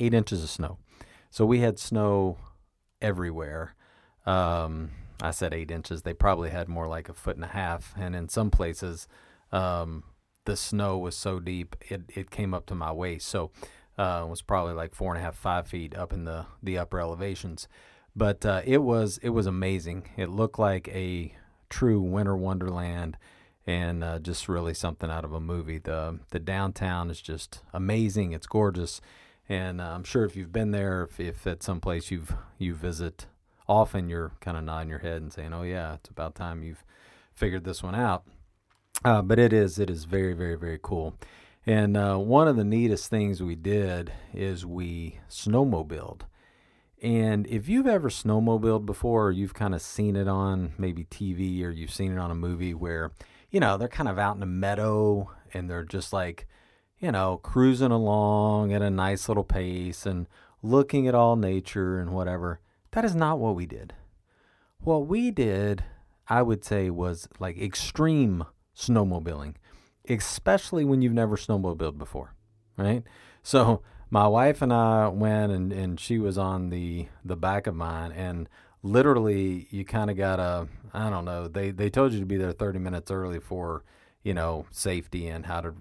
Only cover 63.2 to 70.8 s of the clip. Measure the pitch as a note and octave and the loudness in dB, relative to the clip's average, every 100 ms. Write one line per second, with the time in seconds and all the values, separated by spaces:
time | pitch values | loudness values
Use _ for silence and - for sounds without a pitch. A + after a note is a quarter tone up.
63.2 | D#3 D#3 A2+ F2+ F2 A1+ - - - _ | 2 2 0 0 -4 -8 -14 -18 -20 _
64.2 | _ _ _ _ _ _ E3 D#3 D3 G#3+ | _ _ _ _ _ _ 0 2 2 0
65.2 | B3 F#3+ A2+ F#2+ G#2 G2+ - - _ _ | 0 2 2 4 2 0 -4 -10 _ _
66.2 | - A#2 A#2 G#2 - G#2 F#2 F2 F2+ E2+ | 0 4 4 2 0 0 0 0 -2 -4
67.2 | - - F#2 F2 G2+ - - - D#3+ D3+ | -10 -10 -8 -6 -6 -4 -6 0 2 4
68.2 | A#2+ F2+ D#2+ _ _ - - A2+ G2 F2 | 4 2 -4 _ _ -10 2 4 4 0
69.2 | D#2+ D2 C#2+ - _ - _ _ - A2+ | -4 -8 -10 -14 _ -20 _ _ -4 -2
70.2 | - - - F#3+ - F3 | -2 -2 4 4 2 0